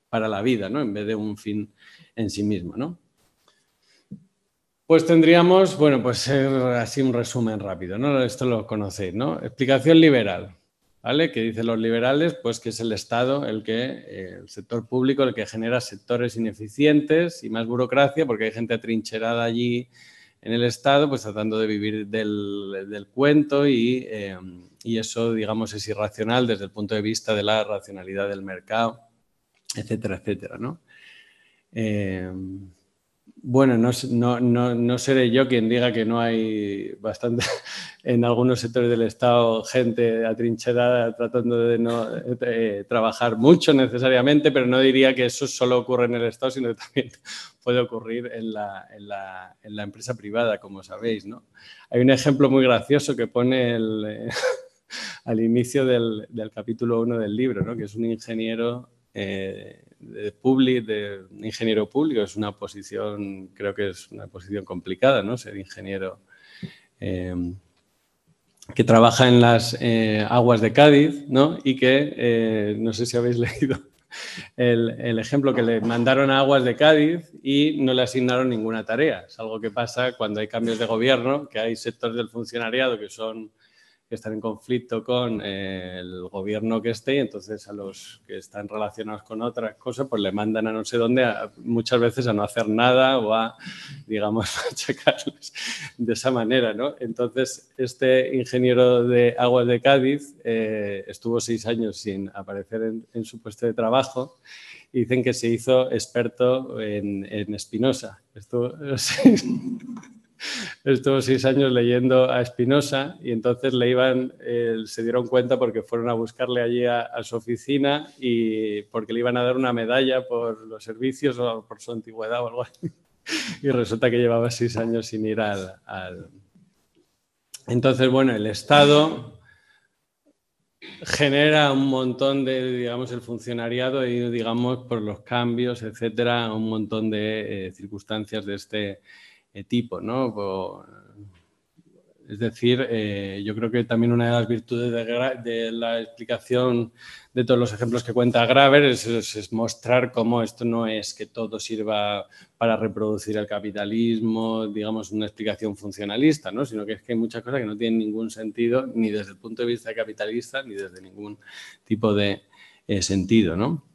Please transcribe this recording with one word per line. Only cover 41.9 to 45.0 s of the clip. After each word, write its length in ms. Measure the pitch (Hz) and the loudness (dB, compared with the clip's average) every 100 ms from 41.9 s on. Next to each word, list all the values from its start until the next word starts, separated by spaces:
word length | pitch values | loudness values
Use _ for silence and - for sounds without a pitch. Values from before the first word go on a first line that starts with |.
| 117 113 113 123 120 | 0 -4 -6 -6 -4
eh, 440 | 123 113 113 101 98 | -2 -2 -2 -4 -2
trabajar 500 | 117 110 - 120 113 | 0 0 2 0 4
mucho 360 | 135 170 - | 6 8 6
necesariamente, 760 | 139 127 120 131 127 135 147 151 | 4 4 2 4 4 6 4 4
pero 140 | 135 123 | 2 2
no 140 | 127 | 4
diría 360 | 135 131 | 6 6